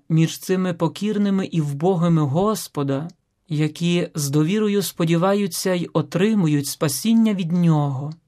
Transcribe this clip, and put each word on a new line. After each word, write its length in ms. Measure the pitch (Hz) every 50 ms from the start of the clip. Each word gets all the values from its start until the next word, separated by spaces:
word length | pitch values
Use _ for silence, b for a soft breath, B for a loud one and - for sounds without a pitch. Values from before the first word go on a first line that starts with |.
| _ -
між 300 | 165 160 160 156 - -
цими 340 | - - 185 185 185 185 175
покірними 720 | 170 170 160 165 - 196 208 214 208 208 202 196 190 190
і 160 | - - 165
вбогими 600 | 151 147 143 139 156 185 196 165 170 175 165 160
Господа, 880 | 151 135 131 170 196 214 190 165 - - - 151 143 139 139 135 156 170 - _ _ _ _ _ _ -
які 600 | 156 147 156 151 156 - 170 170 175 175 175 170 -
з 140 | 165 143 139
довірою 520 | 139 151 156 160 196 214 214 208 202 202
сподіваються 920 | 180 170 - - 175 165 170 165 170 196 202 208 202 190 170 - - 190 185
й 160 | 175 170 - -
отримують 720 | 165 147 127 - 170 190 220 220 208 180 156 151 143 143 139
спасіння 680 | - - 165 151 131 - - 220 226 226 226 220 208
від 180 | 180 196 160
Нього. 640 | 170 180 175 170 160 151 147 143 135 131 143 151 160 - _